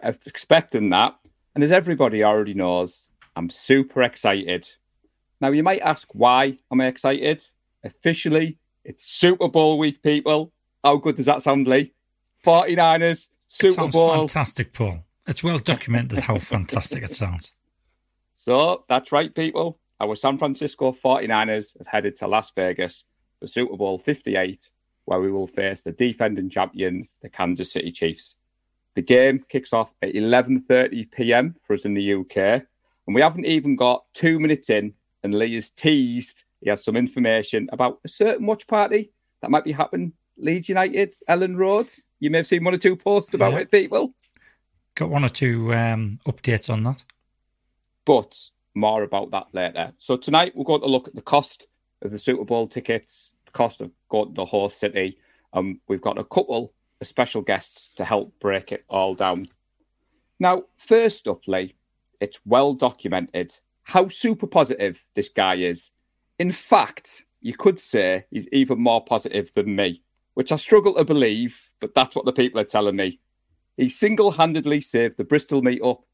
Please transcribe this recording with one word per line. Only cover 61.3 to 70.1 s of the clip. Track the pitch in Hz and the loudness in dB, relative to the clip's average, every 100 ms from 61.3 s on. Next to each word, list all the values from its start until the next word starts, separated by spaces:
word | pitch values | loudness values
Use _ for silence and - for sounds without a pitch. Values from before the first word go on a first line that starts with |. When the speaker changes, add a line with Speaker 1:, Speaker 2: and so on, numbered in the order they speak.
| 90 - | -6 -4
Speaker 1:
Lee, | 95 92 _ _ _ _ _ | -4 -4 _ _ _ _ _
it's | 101 - | -10 -10
well | 101 123 143 | 2 2 4
documented | 131 127 - 101 92 85 90 90 - _ _ | 0 -4 -4 -6 -6 -4 -8 -8 -12 _ _
how | - 185 190 | 0 2 2
super | - 233 220 202 | -2 -4 -4 -2
positive | 170 135 120 98 85 _ | 0 0 -2 -4 -6 _
this | 104 101 | -6 -4
guy | - 95 92 | 0 0 0
is. | 90 82 - _ _ _ _ - | -2 -4 -12 _ _ _ _ -4
In | 180 | -4
fact, | 175 - 208 110 - - - _ _ | -4 2 2 2 -8 -20 -20 _ _
you | 117 | -12
could | - 98 90 | 0 0 0
say | - 113 92 92 - | -2 0 0 -2 -6
he's | 117 87 | -12 -2
even | 139 131 117 | 0 0 0
more | 120 113 | 2 0
positive | - 113 - 104 - | 0 -4 -2 -6 -4
than | - 104 98 | -4 -2 -2
me, | 95 87 _ | -2 -4 _